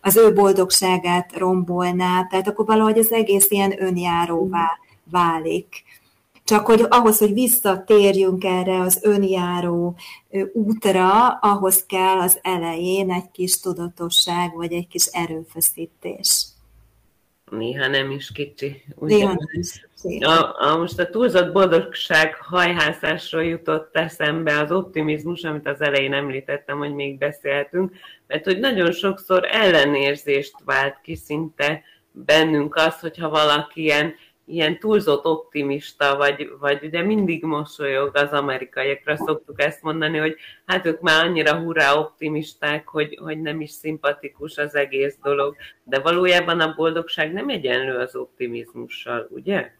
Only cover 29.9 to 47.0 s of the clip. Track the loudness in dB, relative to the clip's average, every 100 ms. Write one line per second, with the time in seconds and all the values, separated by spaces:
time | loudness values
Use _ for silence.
29.9 | 2 0 -2 -2 -2 -2 -12 -4 -2 -2
30.9 | -6 -14 -14 -8 -6 -6 _ -2 -2 _
31.9 | _ _ -14 2 4 4 2 0 2 0
32.9 | 0 -12 -8 -4 2 4 2 0 -4 0
33.9 | 2 0 -6 _ _ -12 -2 -2 0 2
34.9 | 2 4 2 2 -2 -4 -4 -2 -4 -8
35.9 | -2 0 2 2 0 -8 -6 -2 -2 -2
36.9 | -4 0 0 0 -2 -2 -4 -6 -6 -4
37.9 | -2 0 0 0 0 -2 -4 -6 -6 -4
38.9 | -4 -4 -4 -2 -4 -6 -4 -4 -4 -6
39.9 | -4 -2 -2 -2 -4 -16 -20 -4 -2 -2
40.9 | -2 2 2 2 2 2 0 -2 2 4
41.9 | 2 0 _ -6 -6 -8 -6 -4 -4 -6
42.9 | -4 -4 -6 -12 -8 -8 -8 -10 -10 -10
43.9 | -4 -4 -4 -10 _ -14 -6 -4 -2 -2
44.9 | -2 -2 -4 -2 0 -2 -4 -20 -20 -4
45.9 | -2 0 2 4 2 2 0 0 0 -2
46.9 | 0